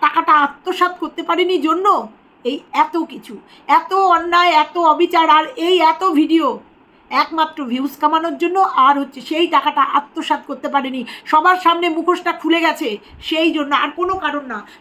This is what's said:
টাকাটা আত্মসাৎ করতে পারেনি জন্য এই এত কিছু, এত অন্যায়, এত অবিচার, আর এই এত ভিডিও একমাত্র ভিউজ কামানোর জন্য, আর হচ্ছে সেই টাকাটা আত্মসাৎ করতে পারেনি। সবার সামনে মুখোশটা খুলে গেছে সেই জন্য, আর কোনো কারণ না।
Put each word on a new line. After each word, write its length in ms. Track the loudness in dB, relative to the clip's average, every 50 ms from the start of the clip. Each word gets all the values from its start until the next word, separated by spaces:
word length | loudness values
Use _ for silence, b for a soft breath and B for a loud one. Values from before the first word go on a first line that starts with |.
টাকাটা 320 | -2 0 0 0 2 4 4
আত্মসাৎ 680 | 4 4 0 -2 -6 _ -8 -2 -2 -2 -2 -2 -4
করতে 240 | -8 -8 -8 -6 -4
পারেনি 340 | -2 0 0 0 0 0
জন্য 520 | 0 0 0 0 2 2 2 2 2 -2 -6 -14 _ _ _ _ _ -8
এই 160 | -8 -8 -8 -10 _ -2
এত 240 | -2 -2 0 -2
কিছু, 400 | -4 -6 -6 -10 -16 -18 -18 -20 -20 b b b b b
এত 260 | 0 0 0 2 0 0
অন্যায়, 580 | 2 2 4 2 2 2 2 2 2 4 4
এত 260 | 4 2 2 0 0
অবিচার, 520 | 2 2 2 4 4 2 2 2 2 4 6
আর 160 | 4 4 2 0 -4
এই 240 | -4 0 2 2 4
এত 240 | 4 2 2 0 0
ভিডিও 560 | 0 2 2 2 2 2 2 2 0 -4 -6 -12 _ _ _ _ _ _ _ _ -4
একমাত্র 540 | -2 -2 -2 0 -2 -2 -2 -2 -4 -8 -6
ভিউজ 280 | -6 -4 -4 -4 -6 -4 -2
কামানোর 380 | 0 0 0 0 -2 -4 -4
জন্য, 220 | -4 -4 -2 0 0
আর 400 | 0 0 2 2 4 4 2 2
হচ্ছে 220 | -2 -6 -10 -16
সেই 260 | -10 -6 -2 -2 0
টাকাটা 340 | 0 0 0 0 0 0 0
আত্মসাৎ 640 | 0 0 0 -2 -4 -4 _ -10 -4 -4 -4 -4 -6
করতে 220 | -10 -12 -10 -8
পারেনি। 380 | -4 -4 -4 -4 -4 -6 -8 -10 B B B B
সবার 320 | 0 0 2 4 4 2
সামনে 320 | 4 2 0 2 2 0 -2
মুখোশটা 420 | -2 -2 0 0 -2 -2 -2 -6
খুলে 280 | -6 -4 -2 0 0 2
গেছে 380 | 2 0 -2 -2 -4 -6 -6 -8 B B B B -8
সেই 280 | -4 -2 0 0 0
জন্য, 240 | 0 -2 -2 -2 -2
আর 140 | -2 -2 -4
কোনো 260 | -4 -4 -4 -4 -4
কারণ 300 | -4 -4 -6 -6 -6 -8
না। 200 | -10 -12 -12 B B B B